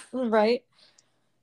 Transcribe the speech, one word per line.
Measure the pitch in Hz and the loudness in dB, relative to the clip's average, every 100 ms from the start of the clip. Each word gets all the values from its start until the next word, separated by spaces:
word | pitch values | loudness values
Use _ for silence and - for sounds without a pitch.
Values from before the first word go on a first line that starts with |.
| - | -10
Right. | 254 240 214 214 247 - _ _ _ _ _ _ _ | -6 0 2 2 0 -6 _ _ _ _ _ _ _